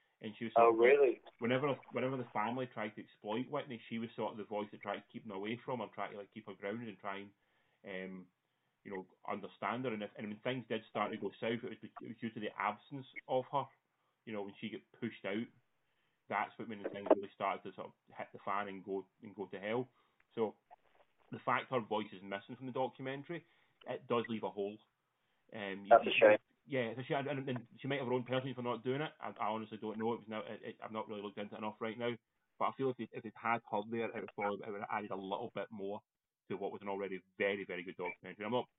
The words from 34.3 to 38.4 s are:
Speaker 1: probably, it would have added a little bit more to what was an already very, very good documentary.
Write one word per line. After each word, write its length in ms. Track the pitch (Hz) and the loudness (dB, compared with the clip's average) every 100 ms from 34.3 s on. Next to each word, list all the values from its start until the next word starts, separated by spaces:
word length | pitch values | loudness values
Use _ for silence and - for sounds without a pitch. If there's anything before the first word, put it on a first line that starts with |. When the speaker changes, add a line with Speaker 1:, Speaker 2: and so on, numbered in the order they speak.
| - | -2
Speaker 1:
probably, 240 | 101 101 - | 0 0 -4
it 40 | |
would 120 | 101 | -6
have 80 | - | -2
added 200 | 107 104 | -2 -2
a 60 | 98 | -4
little 340 | 95 98 117 | -2 -2 -2
bit 120 | 101 95 | -4 -6
more 300 | 107 98 104 - _ _ _ - | -4 -4 -6 -10 _ _ _ -6
to 60 | 95 | -2
what 140 | 95 | -2
was 120 | 98 | -4
an 60 | 101 | -4
already 320 | 98 98 92 - - | -2 -2 -4 -6 2
very, 260 | 101 98 | 2 2
very 180 | 95 90 | -2 -6
good 140 | 90 85 | -6 -4
documentary. 480 | 87 - 92 90 | -6 -6 -10 -6